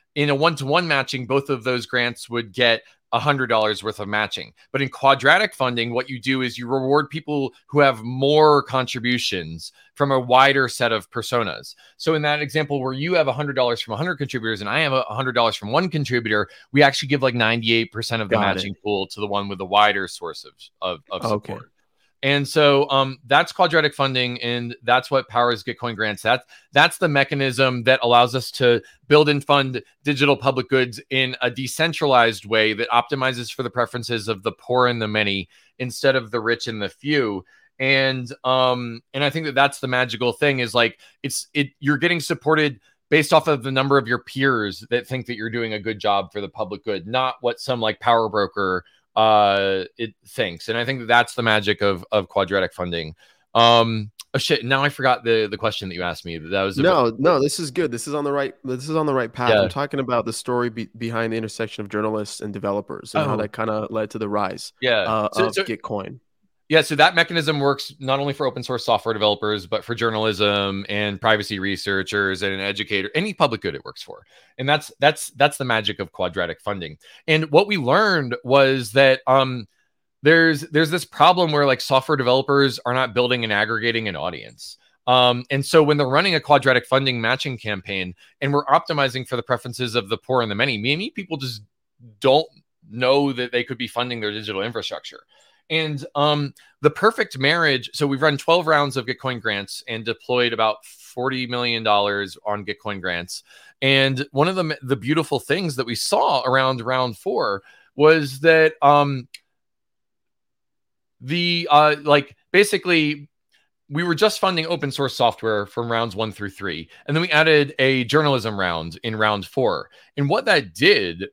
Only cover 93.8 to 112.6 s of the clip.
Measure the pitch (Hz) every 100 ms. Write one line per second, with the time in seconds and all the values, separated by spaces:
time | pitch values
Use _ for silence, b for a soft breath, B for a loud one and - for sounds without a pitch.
93.8 | 120 117 123 117 104 104 107 95 110 113
94.8 | - 87 - - _ b b b - 160
95.8 | 156 143 - 147 147 147 143 - b _
96.8 | 147 - 214 - 214 131 135 170 156 131
97.8 | 110 - 143 135 147 139 - 175 160 151
98.8 | 143 131 113 123 131 120 110 101 101 -
99.8 | - 113 113 110 - 123 120 113 110 107
100.8 | - - - 127 131 131 123 123 120 117
101.8 | 110 104 101 101 98 - 107 104 101 101
102.8 | 107 98 90 87 90 - b b b _
103.8 | 135 135 135 131 143 135 165 185 160 151
104.8 | 127 127 113 156 147 139 - 165 175 127
105.8 | 120 120 - 208 - 139 127 131 131 127
106.8 | 113 131 127 107 196 233 120 98 b b
107.8 | b - 151 160 143 135 160 160 160 -
108.8 | 143 147 143 135 120 - _ _ _ _
109.8 | _ _ _ _ _ _ _ _ _ _
110.8 | _ _ _ _ 127 170 175 170 165 147
111.8 | 151 147 147 147 139 _ _ 180